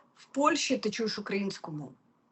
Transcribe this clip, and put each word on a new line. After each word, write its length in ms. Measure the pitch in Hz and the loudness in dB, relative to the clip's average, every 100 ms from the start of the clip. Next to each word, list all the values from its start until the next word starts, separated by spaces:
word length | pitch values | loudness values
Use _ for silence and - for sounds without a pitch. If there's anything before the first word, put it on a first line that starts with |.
| - | -20
в 100 | - - | -20 -6
Польщі 520 | 269 302 311 - 220 | 4 4 4 2 0
ти 120 | 214 | 0
чуєш 280 | 208 214 208 | 0 -2 -4
українську 540 | 208 196 196 - - | -4 -2 -2 -6 -8
мову. 220 | 151 131 - _ _ _ | -8 -10 -16 _ _ _